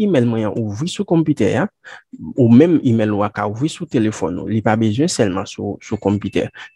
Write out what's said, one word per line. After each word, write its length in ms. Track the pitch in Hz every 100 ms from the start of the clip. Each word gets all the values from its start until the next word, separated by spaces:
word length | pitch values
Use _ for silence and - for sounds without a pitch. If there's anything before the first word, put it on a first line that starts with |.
email 220 | 208 147 120
mwen 140 | 113
yon 140 | 107 120
ouvri 320 | 107 101 170
sou 160 | - 202
konpitè 440 | 170 156 143 101
ya, 100 | 110 196 _ - - _ - 78
ou 160 | - 117
menm 300 | 117 170 156
email 320 | 131 113 107 101
wa 120 | 104
ka 140 | - 104
ouvri 220 | 110 156
sou 140 | - 175
telefòn 460 | 131 110 - 87 87
nou. 140 | 90
Li 80 | 110 113
pa 80 | 110
bezwen 320 | 110 110 170
sèlman 380 | - 104 95 -
sou, 300 | - 101 -
sou 160 | - 110
konpitè. 460 | 98 101 98 - - - -